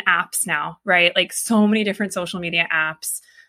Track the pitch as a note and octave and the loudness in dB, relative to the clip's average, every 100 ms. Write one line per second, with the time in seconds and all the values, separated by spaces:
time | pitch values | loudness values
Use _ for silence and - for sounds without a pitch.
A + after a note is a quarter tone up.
0 | F#3+ F3 - - F#3+ D3+ D#3 E3 G3+ F3+ | 0 0 0 -4 -4 -4 -4 -6 0 4
1 | E3+ F#3+ F3 - - A3 G#3 A3 G#3 G3+ | 4 2 -2 -2 0 4 4 4 0 -2
2 | G3+ F#3+ F3 F#3 E3+ E3+ E3+ D#3+ D#3 D#3+ | -4 -4 -6 -6 -4 -2 0 0 -2 -4
3 | - - - _ | -10 -12 -14 _